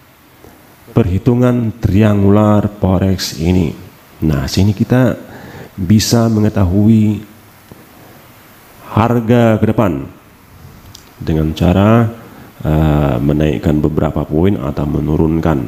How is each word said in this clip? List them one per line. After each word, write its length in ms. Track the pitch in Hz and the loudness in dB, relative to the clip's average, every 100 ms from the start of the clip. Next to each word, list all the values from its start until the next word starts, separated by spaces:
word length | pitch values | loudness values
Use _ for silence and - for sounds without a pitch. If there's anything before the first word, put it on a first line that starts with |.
| _ _ _ - - - - - - | _ _ _ -20 -20 -20 -20 -20 -6
perhitungan 800 | 117 113 92 - 120 123 120 117 - | -2 0 0 0 2 2 0 -2 -4
triangular 880 | - 92 107 104 98 101 107 104 104 - | -2 2 2 2 2 4 4 2 0 -2
forex 640 | 95 92 95 92 - - | 0 0 0 -2 -6 -4
ini. 320 | 82 92 82 - - - - - | 0 0 0 -4 -16 -20 -20 -6
Nah, 240 | 80 69 67 | -2 -2 -2
sini 320 | - 98 101 | 0 0 0
kita 400 | 113 123 123 - - - - - - | 0 2 0 -2 -10 -20 -20 -20 -16
bisa 560 | - 85 107 - 117 113 | -8 2 2 2 0 2
mengetahui 880 | 110 107 101 95 98 104 113 107 104 - - - - - - - - - - - - - - - - - | 2 0 0 0 2 4 4 2 -2 -8 -20 -20 -20 -20 -20 -20 -20 -20 -20 -20 -20 -20 -20 -20 -20 -8
harga 640 | 110 117 120 110 120 117 110 | -2 0 0 2 2 2 2
ke 80 | 107 | 0
depan 320 | 127 107 73 67 - - - - - - - - - - - | 0 -2 -2 -8 -16 -20 -20 -20 -20 -20 -20 -20 -20 -20 -12
dengan 320 | - 78 78 80 | -4 -2 -2 0
cara, 560 | 87 92 101 113 117 - - - - - | 2 4 4 2 0 -4 -14 -20 -20 -8
eh, 560 | - 156 156 147 - 120 | -2 0 2 2 0 0
menaikkan 640 | 131 151 78 73 - 76 | 0 0 0 0 0 0
beberapa 400 | 76 76 76 76 | 0 0 -2 -2
poin 320 | 76 76 92 | -4 0 0
atau 320 | 101 69 73 73 | 0 -4 -6 -4
menurunkan. 720 | 76 73 78 80 82 80 73 | -2 -2 0 0 0 0 -2